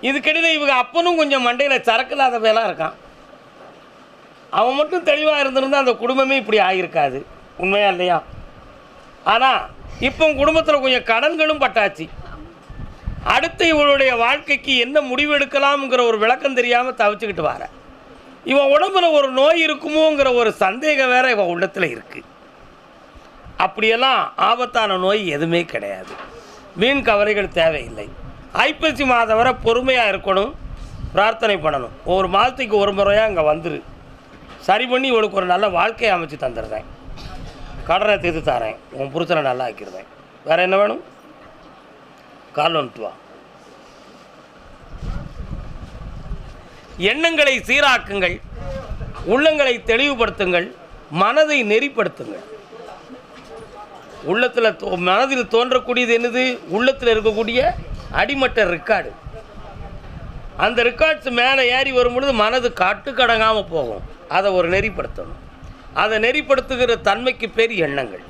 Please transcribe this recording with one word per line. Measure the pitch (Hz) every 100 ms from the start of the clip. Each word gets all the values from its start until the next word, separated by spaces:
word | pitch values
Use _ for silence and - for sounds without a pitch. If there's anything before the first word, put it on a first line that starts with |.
| 240
இதுக்கிடையில | 277 302 311 330 311
இவங்க | 285 254
அப்பனும் | 247 330 339 339
கொஞ்சம் | 294 269 240
மண்டையில | 247 277 262 -
சரக்கு | 226 254
இல்லாத | 285 262 240 220
வேலை | 220 220
இருக்கான். | 151 156 - - - - - - - - - - - - - - - - 175
அவன் | 233 269
மட்டும் | 302 359 339
தெளிவா | 294 311 294
இருந்திருந்தா | 269 262 269 277
அந்த | 262 233
குடும்பமே | 240 262 262 269
இப்படி | 214 214 185
ஆகியிருக்காது. | 190 170 165 143 127 - - - -
உண்மையா | 180 202 202
இல்லையா? | 180 180 165 - - - - - - - - - - -
ஆனா | 220 262 220 123 - - - 254
இப்போ | - 311 277
குடும்பத்துல | 294 320 320 294
கொஞ்சம் | 262 254 240
கடன்களும் | 226 285 330 311 311
பட்டாச்சு. | 254 226 202 202 160 - - - - - - - - - - - -
அடுத்து | 233 330 330 339
இவளுடைய | 302 285 277 262 240
வாழ்க்கைக்கு | 233 285 - 285 - 254
என்ன | 240 294 277
முடிவு | 254 294 294
எடுக்கலாம்ங்கிற | 269 277 277 285 269 247 240
ஒரு | 220
விளக்கம் | 220 262 277 254
தெரியாம | 240 240 254 262
தவிச்சுக்கிட்டு | 208 208 220 180 151
வார. | - - - - - - - - - -
இவன் | 269 277
உடம்புல | 294 370 381 349 302
ஒரு | 269 262
நோய் | 285 330 320
இருக்குமோங்கிற | 294 320 302 311 294 269 240
ஒரு | 226 -
சந்தேகம் | 190 220 311 294 262
வேற | 247 262 220
இவன் | 185
உள்ளத்துல | 170 180 - 170
இருக்கு. | 117 - - - - - - - - - - - - - - - -
அப்படியெல்லாம் | - - 214 226 262 240 160 - 175
ஆபத்தான | 240 247 240 214 190 185
நோய் | 214 190
எதுவுமே | 143 165 170 165
கிடையாது. | 117 101 95 92 - - - - - - -
வீண் | 226 277 226
கவலைகள் | 208 208 208 190 180
தேவையில்லை. | 160 151 117 110 107 - - - - - 254
ஐப்பசி | 311 320 254 277
மாதம் | 240 226 220
வரை | 247 254
பொறுமையா | 226 233 262 254 220
இருக்கணும், | 190 196 190 220 311 - - - - -
பிரார்த்தனை | - 208 226 220 196
பண்ணணும். | 151 143 120 - -
ஒரு | 185 -
மாதத்துக்கு | 196 240 254 240 208
ஒரு | 202 196
முறையா | 202 208 220
அங்க | 185 151
வந்துரு, | 156 165 143 - - - - - - - - -
சரி | 202 247
பண்ணி | 254 269
இவளுக்கு | 233 214 196
ஒரு | 180
நல்ல | 180 208 175
வாழ்க்கையை | 202 226 233
அமைச்சு | 180 160 143
தந்துடுறேன், | 135 113 110 110 - - - - - - - - - - -
கடனை | 175 208 202
தீர்த்து | 175 160 160
தரேன், | 123 110 - - 131
உன் | 135
புருஷனை | 151 170 170 139
நல்லா | 127 123
ஆக்கிடுறேன். | 101 101 92 101 - - - -
வேற | 165 185
என்ன | 190
வேணும்? | 208 226 - - - - - - - - - - - - - - - -
கால் | 151 165
வந்துட்டு | 131 117 104
வா. | - - - - - - - - - - - - - - - - - - - - - - - - - - - - - - - - - - - - - - - 185
எண்ணங்களை | 262 330 320 285 254 -
சீராக்குங்கள், | 262 285 247 - 196 180 180 - - - - - - - - -
உள்ளங்களை | 233 311 302 269 240 180
தெளிவுபடுத்துங்கள், | 233 285 262 220 180 190 175 196 - - - - 156
மனதை | 196 277 311 294 214
நெறிப்படுத்துங்கள். | 214 277 262 208 - 117 92 - - - - - - - - - 262 - 147 - - - - - - 139
உள்ளத்துல | 202 247 247 226 175
தோ-, | 202 180 180
மனதில் | 190 262 269 220
தோன்றக்கூடியது | 226 254 254 247 247 240 233
என்னது? | 240 240 254 240 - 185
உள்ளத்துல | 254 269 240
இருக்கக்கூடிய | 220 214 208 226 240 302 370 - - - 139
அடிமட்ட | 214 277 262 233 196
ரெக்கார்டு. | 170 190 208 160 - - - - - - - - - - - - - - -
அந்த | 202 240 233
ரெக்கார்ட்ஸ் | 233 311 311 277 240
மேல | 247 269 247 254
ஏறி | 269 254
வரும் | 247 247
பொழுது | 277 247
மனது | 214 254 240 -
கட்டுக்கடங்காம | 185 208 - 247 240 226 220 220 175
போகும். | 160 120 101 - - - 165
அதை | 196 185
ஒரு | 170
நெறிப்படுத்தணும். | 190 190 - 131 - 90 - - - - - - -
அதை | 208 220
நெறிப்படுத்துகிற | 226 285 294 269 - 254 247 226 202
தன்மைக்கு | 202 254 240 226 214
பேர் | 226 214 156
எண்ணங்கள். | 139 123 92